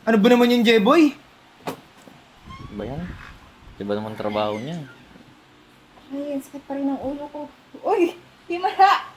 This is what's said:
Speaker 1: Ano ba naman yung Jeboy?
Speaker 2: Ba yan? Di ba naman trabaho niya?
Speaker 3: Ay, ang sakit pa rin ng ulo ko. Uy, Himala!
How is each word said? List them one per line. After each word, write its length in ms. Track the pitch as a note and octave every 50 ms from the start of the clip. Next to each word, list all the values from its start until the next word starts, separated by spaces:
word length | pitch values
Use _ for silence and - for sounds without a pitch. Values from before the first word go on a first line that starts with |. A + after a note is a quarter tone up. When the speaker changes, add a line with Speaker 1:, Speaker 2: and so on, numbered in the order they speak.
| _
Speaker 1:
Ano 80 | - A3+
ba 120 | A3 F#3+ B3
naman 160 | B3 A#3+ B3
yung 160 | A#3+ A#3+ A#3+ A#3
Jeboy? 480 | A3+ A3+ A3+ G3 A3+ D4 E4+ D#4 C#4+ - - - - _ _ _ _ _ _ - - - - - _ _ - - - - - _ _ _ - _ - - - - - - G2+
Speaker 2:
Ba 80 | G2+
yan? 160 | A2+ C3+ D#3 F3 F3+ - - - - - - - - _ - - - -
Di 80 | - G2
ba 160 | G2+ G#2 G#2
naman 160 | G#2+ A2 A2
trabaho 400 | A2 G#2 G#2+ G#2 G#2+ G#2+ G#2+ G#2+
niya? 240 | G#2+ A#2 C#3+ E3+ E3+ D3 C3 - - - - - - - - - _ _ _ _ _ _ _ _ _ _ _ _ - -
Speaker 3:
Ay, 320 | - C4+ C#4 C#4+ D4 C#4+ C#4
ang 40 | C4+
sakit 200 | - - C#4 -
pa 160 | _ C#4 C#4
rin 80 | C#4
ng 140 | C#4 C#4 - A#3
ulo 240 | C4 D4 C#4+ D4
ko. 140 | C#4+ - D4+ D4 - - _ _ _ - - -
Uy, 320 | - G4+ A4+ F4 - - - - - _ _ _
Himala! 560 | - E4+ F4 F#4+ G#4 G4 - G4 G4+ F#4 F4+ - - -